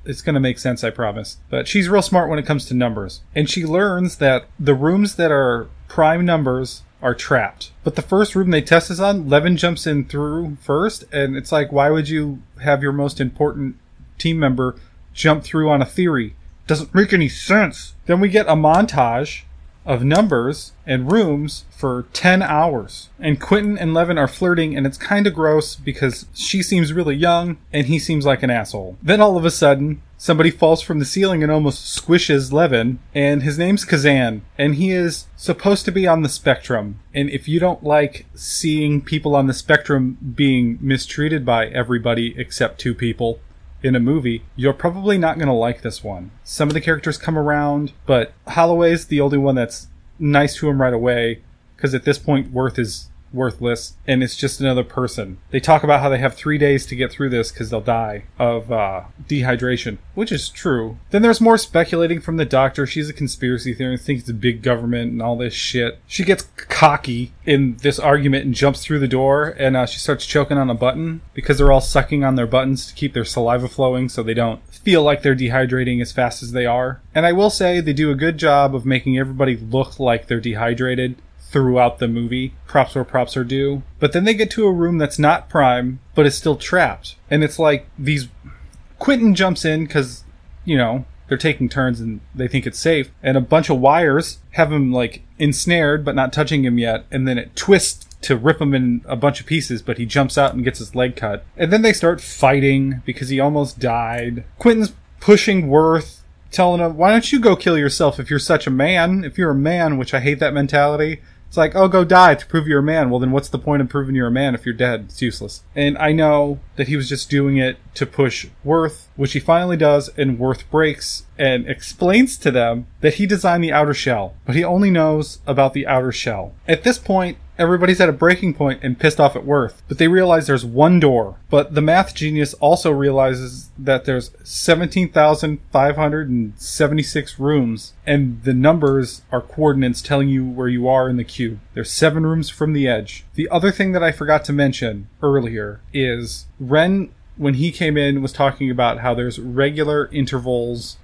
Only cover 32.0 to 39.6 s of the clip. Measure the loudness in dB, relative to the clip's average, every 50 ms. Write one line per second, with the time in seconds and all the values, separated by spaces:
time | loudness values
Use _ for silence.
32 | 0 2 2 2 4 2 0 0 0 0 2 2 2 2 2 2 0 0 -4 -6
33 | -10 -8 -2 0 0 2 2 0 0 -2 -2 0 0 0 0 0 0 -2 -2 2
34 | 4 4 4 4 2 0 -2 -6 -12 -12 -4 -2 0 0 0 0 0 0 0 0
35 | -2 -2 -4 -6 -14 -16 -16 -10 -4 -4 -4 0 2 0 0 2 0 -2 -2 0
36 | 2 2 2 2 0 -2 -4 -2 0 0 0 0 -2 -4 -4 -4 -4 -6 -12 -14
37 | -16 -8 -4 -4 -4 -4 -4 -6 -4 -2 -2 0 0 0 -2 -2 -2 2 2 2
38 | 2 0 -4 -12 -20 -20 -18 -14 -10 -8 -6 -4 -2 -2 0 0 0 0 0 -2
39 | -2 -4 -6 -4 -2 0 2 2 2 0 -2 -4